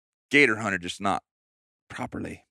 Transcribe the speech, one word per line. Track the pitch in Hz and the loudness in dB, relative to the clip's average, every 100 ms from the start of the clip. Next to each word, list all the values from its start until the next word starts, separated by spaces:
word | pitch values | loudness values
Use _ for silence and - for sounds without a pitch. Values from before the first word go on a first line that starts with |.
| _ _ _ | _ _ _
gator | 143 135 107 | 4 6 4
hunted, | 110 95 | -2 -4
just | 87 - | -6 -4
not | 98 87 - _ _ _ _ _ _ | -2 -2 -4 _ _ _ _ _ _
properly | - 123 - - - _ | -10 -10 -8 -10 -14 _